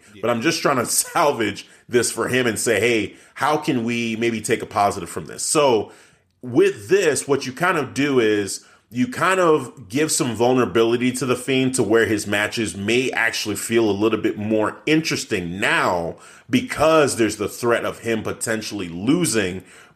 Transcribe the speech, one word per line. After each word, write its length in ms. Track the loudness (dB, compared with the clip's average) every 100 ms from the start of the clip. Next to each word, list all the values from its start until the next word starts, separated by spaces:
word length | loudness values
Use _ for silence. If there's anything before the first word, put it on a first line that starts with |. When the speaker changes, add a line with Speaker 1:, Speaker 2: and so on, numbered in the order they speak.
| -20
Speaker 1:
Yeah. 60 | -6
Speaker 2:
But 80 | -2
I'm 120 | 0
just 200 | 0 0
trying 140 | 0 0
to 100 | 0
<laughs> 0 |
salvage 800 | -2 -2 0 2 2 -2 -4 -12 -20 -2
this 240 | 0 0
for 160 | -2 -2
him 180 | 0 0
and 120 | 0
say, 200 | 0 2
"Hey, 360 | 2 2 -2 -8 -16
how 220 | -4 -2 0
can 240 | 0 -2
we 320 | -2 -2 -4 -2
maybe 240 | -2 -2
take 220 | -2 -4
a 40 | -2
positive 440 | 0 0 0 -8
from 160 | -10 -10
this?" 180 | -8
So 480 | -2 2 4 4 0 -10 -20 _ _ _
with 480 | -2 2 2 2 0
this, 400 | 2 4 0 0
what 180 | -2 -2
you 60 |
kind 240 | -2 0 0
of 140 | -2
do 240 | -2 2 4
is 460 | 4 2 0 -6 -14 _ _
you 160 | -4 -4
kind 300 | 0 0 4
of 480 | 4 4 0 -14 -6
give 220 | -2 0
some 240 | 0 -2
vulnerability 800 | 2 2 4 2 4 2 2 0
to 120 | -2 -2
the 100 | -2
Fiend 380 | 0 0 0 0
to 60 |
where 240 | 2 4 4
his 200 | 0 -2
matches 500 | -2 -2 -2 -6 -4
may 340 | 0 0 0
actually 440 | 0 -2 -2 -6 -6
feel 320 | 0 2 2
a 40 |
little 280 | 2 2 2
bit 160 | -2 -2
more 380 | -2 0 0 -2 0
interesting 760 | 0 0 -4 -4 -4 -4 -4
now 560 | -2 0 0 0 -2 -8 -18 -20 -2
because 640 | -2 0 0 4 4 4 2
there's 200 | 0 0
the 120 | -6
threat 360 | -4 0 0
of 160 | -2 -6
him 220 | -4 -4
potentially 640 | -4 -6 -4 -6 -6 -8 -8
losing. 720 | -4 0 2 2 0 -2 -4 -12 -20 -20